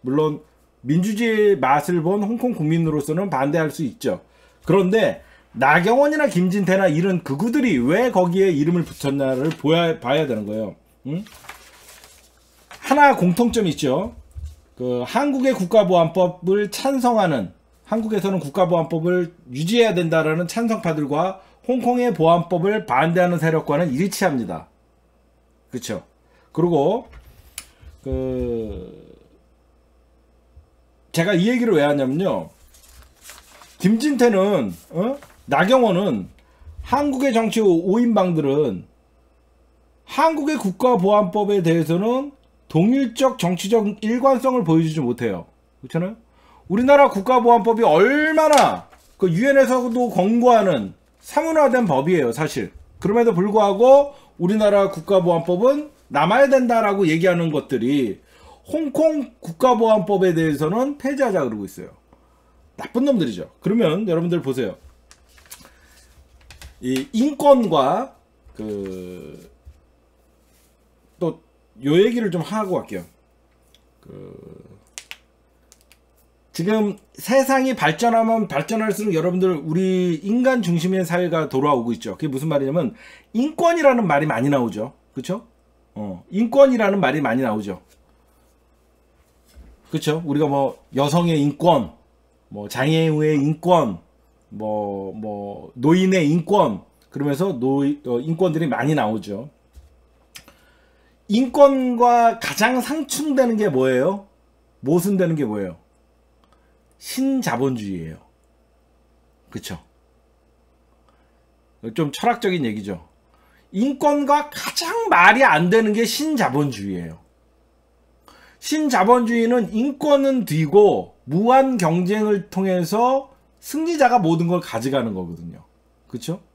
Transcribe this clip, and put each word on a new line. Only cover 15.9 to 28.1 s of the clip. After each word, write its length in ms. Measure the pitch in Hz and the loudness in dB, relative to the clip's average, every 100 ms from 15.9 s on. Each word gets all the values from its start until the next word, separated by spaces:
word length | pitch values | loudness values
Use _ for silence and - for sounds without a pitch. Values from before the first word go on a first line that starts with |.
| 175 160 185 180 175 175 202 208 | 2 2 2 -2 -2 -2 0 -2
찬성하는, 840 | - 269 269 247 220 185 135 92 - _ _ - | -4 -2 0 0 2 0 -2 -4 -12 _ _ -6
한국에서는 540 | 220 220 214 196 185 | -4 -2 -2 -2 -4
국가보안법을 960 | 143 190 170 175 156 165 170 180 170 - 127 | -4 -2 0 0 0 -2 0 -2 -2 -10 -14
유지해야 420 | 127 165 240 226 | -6 0 2 2
된다라는 540 | 180 170 160 156 160 175 | 2 0 0 0 -2 -4
찬성파들과 920 | 226 233 214 175 156 143 147 185 185 - _ - | -4 -4 -2 -2 -4 -2 -2 -2 -6 -20 _ -4
홍콩의 480 | 254 226 247 247 170 | -2 0 0 -2 2
보안법을 720 | 160 170 - 180 190 214 214 | 2 2 0 -2 0 -2 0
반대하는 500 | 127 160 170 180 170 | 0 2 2 2 2
세력과는 560 | 160 160 151 147 175 | 0 0 -2 -2 -2
일치합니다. 720 | 127 190 - 185 135 95 80 - _ _ _ _ _ _ _ _ _ _ | -2 -2 0 -2 -2 -6 -10 -14 _ _ _ _ _ _ _ _ _ _
그쵸? 320 | 123 - 101 - _ _ _ _ | -12 -10 -10 -12 _ _ _ _
그리고 560 | - 175 160 151 233 - - - - - - - _ - - | -2 0 2 0 -2 -8 -20 -20 -20 -20 -20 -20 _ -20 -16
그 1120 | 135 | -8